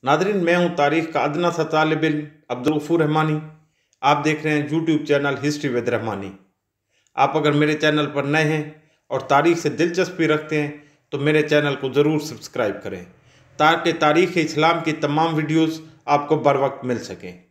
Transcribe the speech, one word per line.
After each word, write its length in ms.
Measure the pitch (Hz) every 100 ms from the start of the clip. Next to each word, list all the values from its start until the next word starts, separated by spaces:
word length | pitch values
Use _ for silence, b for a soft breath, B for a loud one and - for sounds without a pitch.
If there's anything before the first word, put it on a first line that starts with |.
नादरीन, 320 | 127 156 185 202
मैं 180 | 170 175
हूं 120 | 175
तारीख 360 | - 143 160 160
का 80 | 143
अदना 280 | 143 151 175
सा 140 | 160
तालिब 400 | 156 156 156 156
इल्म 180 | 156 151 151 _ _
अब्दुल 260 | 123 127 151
गफूर 260 | - 170
रहमानी। 340 | 151 156 156 151 - - _ _ _ _
आप 200 | 139 147
देख 200 | 151 151
रहे 100 | 156
हैं 140 | 151 143
YouTube 340 | 156 160 151 147
चैनल 280 | 143 143 131
History 320 | 139 147 143
with 140 | 120 113
रहमानी। 420 | 113 113 98 98 98 _ _ _ _ _ _ _ -
आप 200 | 139 156
अगर 160 | 147
मेरे 200 | 147 151
चैनल 320 | 151 156 151 147
पर 180 | 139 139
नए 180 | 156
हैं 180 | 151 156 151 - b b _
और 160 | 131 -
तारीख 280 | 139 160 170
से 120 | 160
दिलचस्पी 540 | 120 170 175 175 - 160
रखते 340 | 151 151 151
हैं 100 | 147 147 B B _
तो 60 | 143
मेरे 240 | 143 156
चैनल 300 | 151 147 147
को 160 | 135 135
ज़रूर 300 | 127 147 156
सब्सक्राइब 600 | 151 123 - 135 110 95
करें 200 | 104 95 90 _ b b b -
ताकि 340 | 151 165 170 160
तारीख़ 400 | 151 151 180 180
इस्लाम 420 | 151 135 160 170
की 120 | 160 151
तमाम 360 | 147 147 165
वीडियोज़ 440 | 156 151 160 160 160 B B -
आपको 280 | 143 - 151
बर 180 | 131 139
वक्त 220 | 135 -
मिल 140 | 127 117
सकें। 420 | - 92 92 87 _